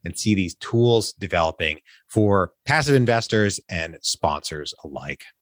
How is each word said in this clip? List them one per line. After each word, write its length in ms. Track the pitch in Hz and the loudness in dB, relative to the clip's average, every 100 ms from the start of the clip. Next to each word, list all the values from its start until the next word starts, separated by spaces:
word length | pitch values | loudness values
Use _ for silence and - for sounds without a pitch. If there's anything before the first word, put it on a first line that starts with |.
and 140 | 87 - | -4 -2
see 180 | 110 101 | 2 2
these 200 | 90 - | 0 -6
tools 580 | - 117 120 113 - | -4 2 4 4 0
developing 640 | - 95 90 80 - 80 78 _ _ _ | -8 -4 0 0 -2 -6 -6 _ _ _
for 460 | 110 104 98 90 _ - | 2 4 2 0 _ -2
passive 300 | 156 143 135 | 0 4 2
investors 640 | 120 117 - 110 101 - - | 4 0 0 0 0 -2 -8
and 280 | 87 82 80 | -8 -8 -8
sponsors 720 | - - 80 73 - 78 73 - | -8 -4 -2 -4 -8 -10 -12 -14
alike. 400 | 78 65 69 67 - _ | -16 -14 -12 -14 -18 _